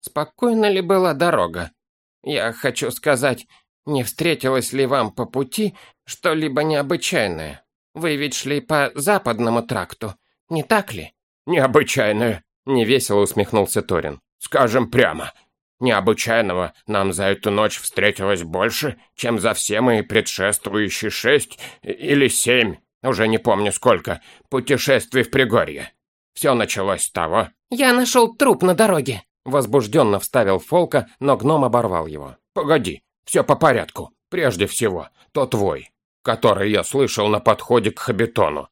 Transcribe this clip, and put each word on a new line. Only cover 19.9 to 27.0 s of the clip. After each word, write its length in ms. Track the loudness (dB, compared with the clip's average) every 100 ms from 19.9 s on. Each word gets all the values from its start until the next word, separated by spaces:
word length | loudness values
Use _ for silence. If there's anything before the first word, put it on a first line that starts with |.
| 0
предшествующие 1080 | 0 -2 -2 -2 -2 -2 -4 -4 -2 -4 -6
шесть 480 | -4 0 0 0 -14 -20 -18
или 460 | -12 -8 0 2 2
семь, 480 | 0 2 2 2 -2 _ _
уже 260 | -4 0 0
не 100 | 2
помню 340 | 0 0 0
сколько, 480 | 0 2 2 0 -10 -10 -20 _
путешествий 720 | -6 -2 -2 2 0 2 -2
в 80 | 0
Пригорье. 600 | 0 2 2 0 -6 -14 _ _ _ _
Все 200 | -4 0
началось 500 | 0 0 -2 -2 -2